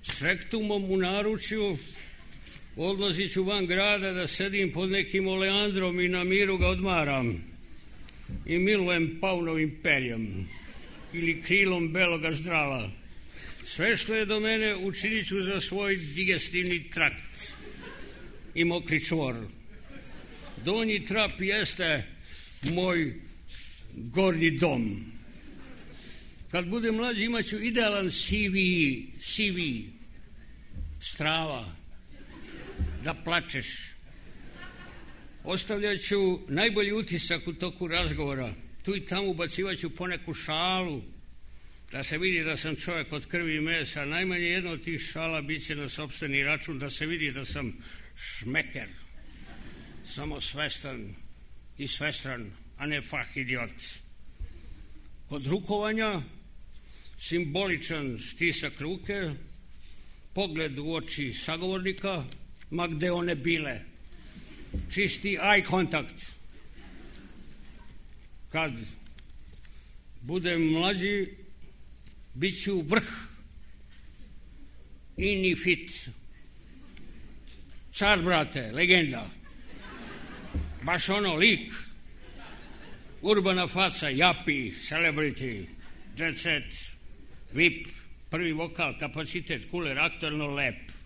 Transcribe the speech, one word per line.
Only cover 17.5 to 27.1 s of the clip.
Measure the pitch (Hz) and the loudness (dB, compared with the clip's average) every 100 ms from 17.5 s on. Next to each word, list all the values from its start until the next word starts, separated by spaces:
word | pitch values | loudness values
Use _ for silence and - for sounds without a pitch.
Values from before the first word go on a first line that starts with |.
| - - - - - - - - - - - | -10 -12 -10 -12 -10 -12 -12 -12 -12 -8 2
I | |
mokri | 170 170 - 160 - | 4 4 2 0 2
čvor. | 160 135 117 104 - - - - - - - - - - - 123 | 2 2 -2 -8 -10 -14 -14 -12 -14 -12 -12 -12 -12 -12 -6 0
Donji | 214 220 208 139 | 2 2 2 2
trap | 214 208 - | 2 2 2
jeste | 190 208 170 - 170 147 104 - - - - - 139 | 2 2 2 2 2 2 0 -10 -14 -14 -14 -4 0
moj | 170 185 175 143 - - - - - - - - | 2 4 4 2 -2 -12 -14 -12 -12 -12 -12 -12
gornji | - 120 143 190 165 165 | -8 -2 6 6 8 6
dom. | 139 170 131 110 101 - - - - - - - - - - - - - - - | 8 4 6 2 0 -6 -10 -12 -14 -14 -12 -12 -12 -14 -14 -12 -14 -14 -14 -4
Kad | 175 175 | -2 0
budem | 233 226 220 | 2 4 4
mlađi, | 247 | 2